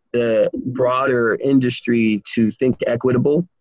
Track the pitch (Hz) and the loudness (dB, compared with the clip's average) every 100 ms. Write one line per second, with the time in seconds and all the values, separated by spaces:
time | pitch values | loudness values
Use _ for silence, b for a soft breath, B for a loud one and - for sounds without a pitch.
0 | _ 120 117 110 104 127 - 123 123 127 | _ -2 0 2 0 -2 -6 -2 0 0
1 | 135 123 117 98 135 139 123 123 - 117 | 0 0 0 0 2 2 2 -2 -2 0
2 | 110 104 - - 110 - 127 - 113 120 | 2 0 -2 0 0 0 -2 -2 -2 -2
3 | 127 123 139 151 175 _ | 0 0 0 0 -2 _